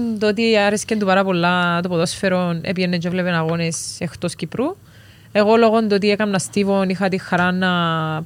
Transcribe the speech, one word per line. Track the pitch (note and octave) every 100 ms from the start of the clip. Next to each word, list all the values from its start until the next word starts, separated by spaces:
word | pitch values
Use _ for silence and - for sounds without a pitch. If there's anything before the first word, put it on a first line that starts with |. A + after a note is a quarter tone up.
| A#3 A3
του | G#3+
ότι | G#3 A3+ G#3+
άρεσκε | G3+ G#3 - A3
του | G3
πάρα | F#3
πολλά | F#3+ F3+ F3 F3+ F3 E3+
το | F3+
ποδόσφαιρο, | E3+ E3 - G3 F#3 F3 E3+
έπιανε | - F#3 F3+ F3
και | F3
βλέπε | F#3 F3+
αγώνες | E3+ D#3+ E3+ E3 E3 - -
εκτός | E3+ - F3 -
Κυπρού. | E3+ - C#4 G4+ - - - - -
Εγώ, | G#3 G#3 A3+
λόγω | A3+ A3+
του | A3
ότι | G3+ G#3
έκανα | G3+ G#3+ F#3+
στίβο, | - G#3 G3 G3
είχα | F#3+ F#3 G3
τη | F#3
χαρά | - F3 F3+
να | F#3 F#3 F3 E3+ D#3+ D#3 D#3